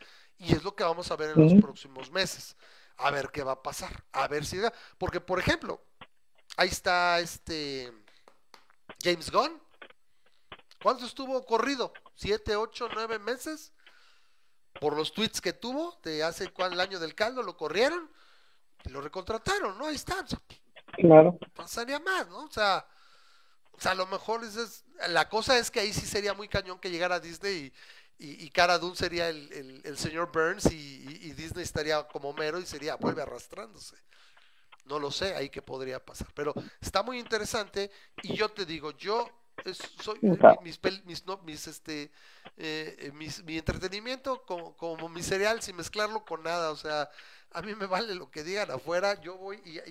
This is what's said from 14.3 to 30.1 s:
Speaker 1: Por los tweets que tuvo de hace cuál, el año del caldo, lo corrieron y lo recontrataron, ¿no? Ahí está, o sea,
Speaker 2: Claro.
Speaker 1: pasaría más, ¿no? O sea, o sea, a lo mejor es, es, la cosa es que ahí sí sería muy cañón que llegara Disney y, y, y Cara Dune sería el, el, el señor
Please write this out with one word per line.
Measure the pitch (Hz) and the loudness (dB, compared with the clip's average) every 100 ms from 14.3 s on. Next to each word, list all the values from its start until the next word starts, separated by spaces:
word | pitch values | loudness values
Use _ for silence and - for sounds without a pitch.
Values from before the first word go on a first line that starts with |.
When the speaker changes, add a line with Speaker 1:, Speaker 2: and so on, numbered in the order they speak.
| - - - - - | -20 -20 -20 -20 -4
Speaker 1:
Por | 147 147 | -2 0
los | 156 | -2
tweets | - 220 - | -2 -2 -2
que | 180 | -6
tuvo | - 240 277 339 - | -6 -6 -4 -6 -8
de | 165 151 | -8 -2
hace | 160 165 180 | -2 -4 -8
cuál, | - 185 | -2 -2
el | 175 | 0
año | 185 185 | -2 -2
del | 160 151 | -6 -2
caldo, | 220 262 | -2 0
lo | 196 - | -6 -4
corrieron | 151 175 269 339 320 - - - - - - - | -2 2 2 2 -8 -18 -20 -20 -20 -20 -20 -16
y | - | -12
lo | 135 | -10
recontrataron, | 147 185 180 220 - 403 247 196 | -8 -8 -4 -4 -2 0 -2 -4
¿no? | 311 | -6
Ahí | 269 | -6
está, | - 381 | -4 -6
o | 294 | -4
sea, | - - - - - - - | -10 -12 -20 -20 -20 -14 6
Speaker 2:
Claro. | 170 156 165 175 - | 12 12 12 6 -8
Speaker 1:
pasaría | - - - 240 285 | -14 -10 -8 -6 -4
más, | 370 370 196 | 0 -2 -2
¿no? | 196 | -10
O | 302 | -8
sea, | 226 202 170 - - - - - - - - - | 0 2 2 0 -16 -20 -20 -20 -20 -20 -20 -20
o | - | -2
sea, | 185 | 0
a | 185 | 2
lo | 185 | 0
mejor | 196 - 226 | -4 -4 -4
es, | 226 208 | -4 -8
es, | 226 - - - 175 | -8 -10 -20 -8 0
la | 165 156 | 2 4
cosa | 214 220 247 | 2 4 4
es | 226 | 4
que | 233 | 0
ahí | 208 | -2
sí | 185 208 | -2 -2
sería | 208 202 | -2 0
muy | 196 208 | -4 -4
cañón | 202 190 185 | -4 -4 -8
que | 190 | -6
llegara | 170 180 180 | -2 0 0
Disney | 165 165 202 180 135 - - - - - | -4 -6 -4 -4 -8 -14 -20 -20 -20 -18
y, | 147 | -16
y, | - 151 | -14 0
y | |
Cara | - 175 170 | 4 6 6
Dune | 175 180 | 0 -2
sería | 180 170 170 | -2 0 -2
el, | 160 143 | -4 -10
el, | 147 131 131 - | -14 -14 -14 -12
el | 139 | -6
señor | 165 | -4